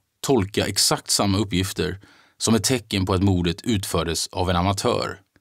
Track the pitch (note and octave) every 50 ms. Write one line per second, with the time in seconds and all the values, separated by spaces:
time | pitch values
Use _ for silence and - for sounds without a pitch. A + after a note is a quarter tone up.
0 | _ _ _ _ - - C#3 A#2 F#2 G#2 - G2+ - A#2+ - - - - D#3 -
1 | - - - - G#2+ G2 G2 G2+ A2 G2+ F2+ F2+ F#2+ F#2+ - - E2+ E2+ F#2 G2
2 | - - - - _ _ _ _ - A2 A2+ A2 - - C3 A#2+ - - G#2 F#2+
3 | F#2 F#2 F#2+ F2+ G2 G2 F#2 F2 E2+ E2+ E2+ - - A#2+ A2+ F#2+ F#2+ - - F2
4 | E2 E2+ E2 - - - - F#2+ F#2 F2+ F2+ F2 F2+ G2+ G2 G2+ - B2 G#2+ -
5 | - - - - _ _ _ _